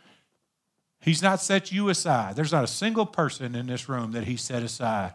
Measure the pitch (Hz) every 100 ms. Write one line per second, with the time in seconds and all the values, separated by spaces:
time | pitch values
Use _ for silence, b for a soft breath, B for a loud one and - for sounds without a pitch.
0 | b b b b _ _ _ _ _ _
1 | 160 160 190 190 - 196 190 190 202 180
2 | 170 127 104 110 151 160 120 - 214 226
3 | 208 - 165 - 127 120 123 123 - 123
4 | 113 117 104 120 - 123 117 - 120 107
5 | 92